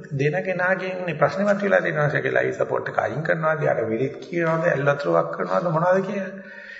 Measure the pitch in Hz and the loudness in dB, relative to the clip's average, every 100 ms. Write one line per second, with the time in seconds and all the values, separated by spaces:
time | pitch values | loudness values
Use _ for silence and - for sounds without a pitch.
0 | - 139 147 175 185 180 180 190 185 185 | -6 -2 -2 -2 -4 -2 0 0 -2 -6
1 | 180 156 - - 208 202 202 185 170 151 | -4 2 2 2 0 2 4 2 2 0
2 | 147 139 131 127 127 127 127 127 - - | 0 0 0 2 0 0 -2 -2 -2 -2
3 | 107 120 165 170 156 156 147 123 110 113 | -2 -2 -2 0 0 0 0 0 0 0
4 | 135 - - 170 165 165 165 135 143 143 | -2 -4 -6 -2 0 2 2 2 2 0
5 | 175 170 165 - 175 95 175 156 175 190 | 2 2 2 -2 0 0 2 2 4 4
6 | 196 202 190 - - - - | 2 -4 -6 -10 -16 -16 -16